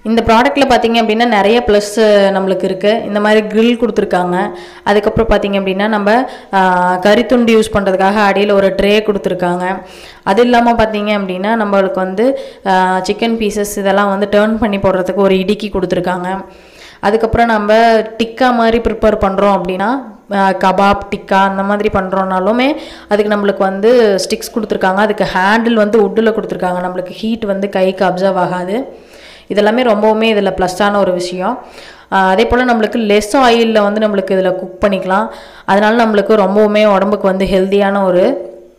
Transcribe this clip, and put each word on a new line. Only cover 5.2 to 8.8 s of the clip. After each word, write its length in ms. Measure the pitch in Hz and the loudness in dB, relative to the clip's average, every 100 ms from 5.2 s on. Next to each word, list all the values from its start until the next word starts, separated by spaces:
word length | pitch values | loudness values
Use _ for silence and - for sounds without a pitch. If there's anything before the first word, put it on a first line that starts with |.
| 226 | 0
பார்த்தீங்க 280 | 208 202 196 | 0 0 -2
அப்படின்னா, 320 | 190 190 214 | -2 -2 -2
நம்ம, 360 | 214 202 233 269 - - | 0 2 0 0 -10 -4
ஆ, 460 | 190 185 180 180 180 | 0 2 2 0 0
கறித்துண்டு 600 | 208 214 233 247 233 220 | 2 2 2 2 4 2
யூஸ் 140 | 220 | 2
பண்றதுக்காக 600 | 208 196 185 190 208 202 | 0 0 0 0 2 2
அடியில 200 | 190 202 | 2 2
ஒரு 220 | 196 196 175 | 2 0 0